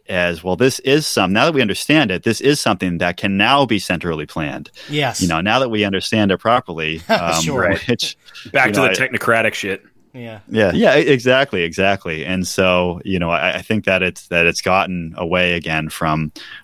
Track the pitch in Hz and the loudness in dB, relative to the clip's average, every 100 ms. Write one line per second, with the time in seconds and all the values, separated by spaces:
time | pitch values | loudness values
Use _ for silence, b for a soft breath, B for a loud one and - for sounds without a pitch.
0 | - 92 87 85 90 90 131 - - - | -4 -2 0 -2 -2 2 2 2 -2 -2
1 | 147 - 95 104 151 147 110 92 - 156 | 0 0 2 2 2 2 0 -2 2 2
2 | 120 90 113 113 135 147 120 101 92 85 | 2 0 -2 0 2 2 0 0 -2 0
3 | 87 87 101 98 110 139 127 107 - 87 | -2 -2 -2 0 2 2 2 0 -2 -4
4 | 87 78 73 - 73 69 - B B 147 | -4 -6 -6 -6 -6 -8 -14 B B -4
5 | 135 110 90 82 98 123 131 107 101 95 | -2 -2 -2 0 2 2 0 0 0 -2
6 | - 110 101 92 113 123 120 80 80 80 | -2 0 2 2 2 0 0 -6 -4 -6
7 | 82 220 85 82 160 131 90 85 - 120 | -2 0 2 0 0 0 0 -2 -2 -2
8 | - - B B B 139 123 101 92 95 | -4 -10 B B B 0 2 2 2 0
9 | 131 117 - 113 110 - 98 98 _ _ | -2 -2 2 2 2 -2 -6 -6 _ _
10 | _ 127 117 107 - 110 98 170 220 139 | _ -18 -16 -16 -4 2 4 4 4 4
11 | 151 131 123 131 139 95 85 82 95 98 | 4 2 4 2 2 -2 -2 0 0 0
12 | 87 80 76 92 90 - 92 90 90 87 | -4 -8 -4 -4 -2 2 2 4 0 -4
13 | - 92 85 82 87 80 - 110 95 92 | -4 -2 0 0 0 -2 -2 -2 2 2
14 | 92 87 - 85 85 82 95 95 92 90 | 0 -4 -4 0 2 0 0 2 0 -4
15 | 82 80 87 90 90 85 80 78 78 - | -8 -8 -2 0 0 -2 -2 -4 -4 -4
16 | 82 80 78 B B B | -2 0 -2 B B B